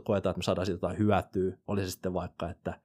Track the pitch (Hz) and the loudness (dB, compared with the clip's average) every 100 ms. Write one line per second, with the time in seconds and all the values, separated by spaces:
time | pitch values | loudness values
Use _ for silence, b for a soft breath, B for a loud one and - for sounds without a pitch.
0 | - 101 92 90 87 90 95 90 90 92 | 0 0 0 -2 0 0 0 -2 -2 2
1 | 104 95 - 98 92 - - 101 92 - | 4 4 2 0 0 -2 -4 -2 -2 -4
2 | 95 90 87 - 85 - 90 - | -4 -4 -6 -6 -6 -6 -8 -10